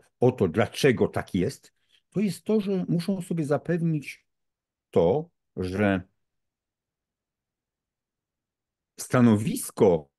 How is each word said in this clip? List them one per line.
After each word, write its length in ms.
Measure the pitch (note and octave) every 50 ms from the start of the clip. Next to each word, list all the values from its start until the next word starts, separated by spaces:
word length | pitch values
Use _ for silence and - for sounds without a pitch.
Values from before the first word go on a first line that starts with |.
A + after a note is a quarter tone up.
| - _ _ -
o 120 | A#2+ B2+
to, 160 | B2 - G#2 E2
dlaczego 600 | D#2 G#2+ G#2 - - - - C#3 A#2 F2+ G#2 -
tak 280 | - F2+ - - -
jest, 380 | F2+ F2 C3 - - _ - _ _ _ _ _ _ _ _
to 100 | - F3
jest 240 | A3 G3 E3 - -
to, 160 | - G#3+ A3
że 260 | F#3+ G3+ G3 F#3 F3 -
muszą 340 | D#3+ F3 E3+ - G3 F#3+
sobie 240 | F3 - F3+ E3 D3+
zapewnić 800 | C3 D3 - - - F3 E3+ E3+ E3 D#3 D3 - - - - _ _ _ _ _ _ _ _ _ _ _ _ _ _
to, 400 | - G2 E2 E2+ B2 D3+ E3 - _ _ _ _ - -
że 440 | F#2 F2+ F#2 G2+ G#2+ G2 G2 F2+ F2+ _ _ _ _ _ _ _ _ _ _ _ _ _ _ _ _ _ _ _ _ _ _ _ _ _ _ _ _ _ _ _ _ _ _ _ _ _ _ _ _ _ _ _ _ _ _ _ _ _ _ _ _ _ _ _ _ _ _ -
stanowisko 1080 | - - - B2+ A#2+ A#2 G#2+ G#2 A2 D#3+ A3+ - - - - - - G2 E2+ D#2 - _ _